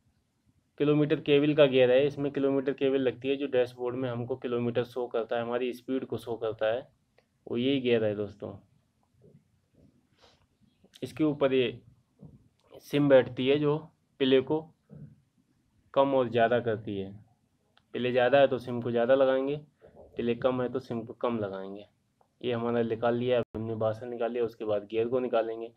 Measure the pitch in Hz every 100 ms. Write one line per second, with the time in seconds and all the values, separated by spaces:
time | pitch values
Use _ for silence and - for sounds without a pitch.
0 | _ _ _ _ _ _ _ - 147 147
1 | 151 147 147 143 151 151 143 131 123 127
2 | 143 139 143 139 135 139 135 131 135 139
3 | 127 117 131 139 139 127 123 123 123 127
4 | 127 120 120 127 127 120 120 123 120 127
5 | 120 120 110 117 117 123 123 117 - 131
6 | 123 117 120 113 110 107 110 120 - _
7 | _ _ _ _ - 120 127 139 123 117
8 | 107 104 101 - 101 98 _ _ _ _
9 | _ _ - _ _ _ _ _ _ _
10 | _ _ _ _ _ _ _ _ _ -
11 | 127 - 156 143 139 131 120 123 - _
12 | _ _ - - _ _ _ - - 147
13 | 143 131 120 120 131 147 147 151 - _
14 | _ - 131 131 131 156 160 _ _ -
15 | - - _ _ _ _ _ _ _ 139
16 | 139 135 120 117 113 120 117 107 107 98
17 | 95 107 _ _ _ _ _ _ _ 120
18 | 123 123 123 139 135 123 123 120 120 117
19 | 117 135 131 135 139 147 - _ - -
20 | - - 117 117 127 127 123 127 - 117
21 | 113 110 123 117 101 95 98 101 - _
22 | _ _ _ _ 123 117 117 120 117 110
23 | 120 120 123 120 - 110 113 110 110 110
24 | 123 120 117 120 113 - 107 104 101 110
25 | 117 127 123 113 113 113 117